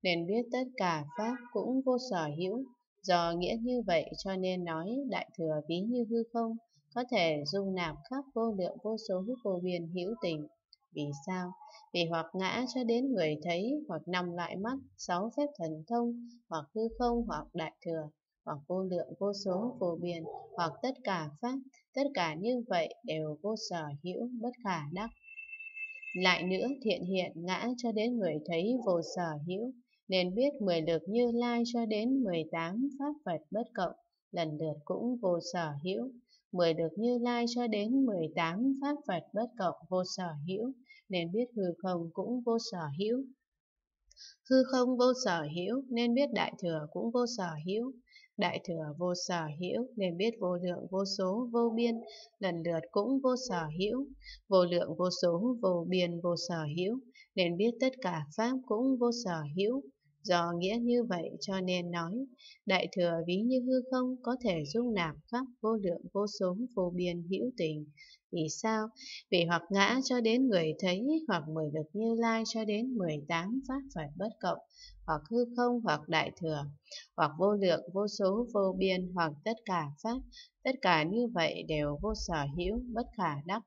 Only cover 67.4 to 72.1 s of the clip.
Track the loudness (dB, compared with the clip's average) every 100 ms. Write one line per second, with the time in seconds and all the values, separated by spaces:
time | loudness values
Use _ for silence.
67.4 | 0 0 -2 -2 -8 -16 -20 -20 _ -2
68.4 | -2 -2 0 0 -2 -8 -14 -14 2 2
69.4 | 4 2 2 4 6 4 2 2 4 4
70.4 | 6 4 4 2 0 2 2 0 2 -2
71.4 | 0 -2 -2 -2 -4 -2 0